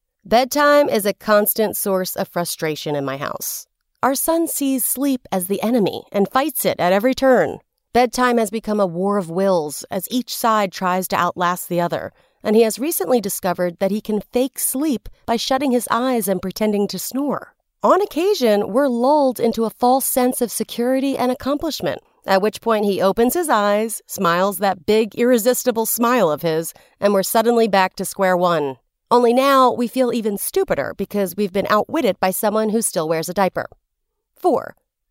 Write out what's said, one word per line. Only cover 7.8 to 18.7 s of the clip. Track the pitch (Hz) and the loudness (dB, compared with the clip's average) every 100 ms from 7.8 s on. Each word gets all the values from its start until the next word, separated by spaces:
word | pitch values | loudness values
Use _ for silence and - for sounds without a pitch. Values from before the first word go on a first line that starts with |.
| _ | _
Bedtime | 233 247 247 247 240 | 2 2 2 2 2
has | 214 | 0
become | 220 208 214 | -4 -2 0
a | 190 | 0
war | 165 196 202 | 0 -2 0
of | 165 | -2
wills | 170 196 180 151 - - | 0 2 2 -2 -8 -8
as | 196 - | -8 -4
each | 254 - | -6 -6
side | - 233 214 196 | -2 0 0 0
tries | - 185 185 185 | -2 -2 -2 -2
to | 127 | -4
outlast | 175 - 175 175 - | -4 -2 -2 -2 -4
the | 175 | -2
other, | 170 156 82 - _ _ | -2 -4 -8 -14 _ _
and | 214 | 2
he | 214 | 4
has | 226 202 | 4 0
recently | 294 - 370 247 | -4 -4 0 0
discovered | 196 - 190 175 180 170 | 0 -4 -4 -2 -4 -2
that | 196 | -2
he | 208 | -2
can | - 208 | -4 -6
fake | - 247 262 - | -2 -2 -2 -4
sleep | - 262 311 240 - - - | -6 -2 -2 -4 -6 -12 -6
by | |
shutting | 233 - 262 277 | -4 -2 0 0
his | 240 - | 0 0
eyes | 233 262 240 185 | -2 0 0 0
and | 185 | -2
pretending | 185 - 214 208 202 | -4 -2 -2 0 -2
to | 185 | -4
snore. | - 262 285 180 - _ _ _ | -8 -4 -4 -4 -8 _ _ _
On | 214 349 | 2 2
occasion, | 403 294 370 403 233 208 202 | 2 0 0 2 2 2 0